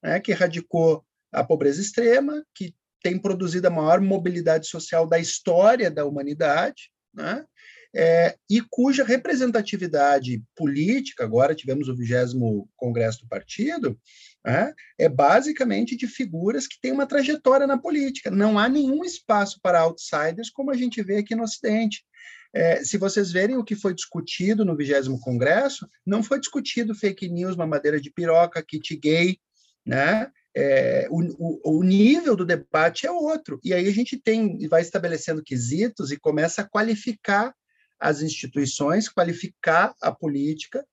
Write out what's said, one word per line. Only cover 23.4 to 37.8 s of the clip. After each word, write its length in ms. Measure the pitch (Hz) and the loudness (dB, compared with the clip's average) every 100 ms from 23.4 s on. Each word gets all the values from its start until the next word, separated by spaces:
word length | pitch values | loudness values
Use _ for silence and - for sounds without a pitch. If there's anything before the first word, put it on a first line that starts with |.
| 202 262 | 0 0
o 60 | |
que 120 | 220 202 | -4 -4
foi 180 | 196 | -4
discutido 680 | 175 - 175 165 - 185 214 | -4 -8 -10 -8 -4 0 2
no 100 | 208 | 2
vigésimo 460 | 156 143 143 131 131 | 0 0 0 0 -6
Congresso, 680 | 127 123 127 180 277 277 - _ - | -4 0 2 2 2 -4 -16 _ -4
não 160 | 208 | -2
foi 180 | 220 277 | 0 -2
discutido 540 | 277 285 269 - 226 | -4 -6 -4 -4 -4
fake 340 | 208 202 190 185 | -2 -4 -4 -8
news, 260 | 175 180 | -4 -4
mamadeira 460 | 185 160 151 147 151 | -4 -2 0 0 -2
de 100 | 139 | -4
piroca, 540 | - 175 165 170 170 156 | -6 2 4 4 0 -8
kit 300 | 151 - 151 | -10 -10 -4
gay, 420 | 151 160 175 185 _ _ _ _ - | 0 2 2 -2 _ _ _ _ -4
né? 440 | 127 143 214 262 _ _ | 0 2 0 -2 _ _
É, 540 | - 139 135 123 135 131 | -2 2 2 2 0 -2
o, 120 | 165 170 - | -2 -4 -4
o, 400 | 165 - - 160 | -8 -6 -2 2
o 40 | |
nível 540 | 185 196 214 311 339 214 | 4 6 6 4 2 0
do 80 | |
debate 600 | 180 165 - 156 165 - 294 | 0 -2 -2 0 0 0 -4
é 40 | |
outro, 480 | 349 302 311 - 139 | -2 -2 -4 -6 -10
e 80 | - | -2
aí 160 | 180 185 | 0 0
a 40 | |
gente 260 | 202 247 262 | 0 -2 -4
tem, 400 | - 220 214 170 | 0 2 0 -2
e 80 | 156 | 2
vai 140 | 165 | 2
estabelecendo 600 | 170 190 170 160 - 156 | 2 -2 -4 -4 -4 -8
quesitos 720 | 151 131 120 151 233 - 143 | -6 -6 -4 -2 -2 -4 -8
e 60 | 143 | -4
começa 420 | 160 151 165 - | -2 0 0 -2
a 80 | 202 | -6
qualificar 840 | 208 220 214 - 214 - 202 233 - _ _ | -2 -2 -2 -4 -8 -2 0 -2 -6 _ _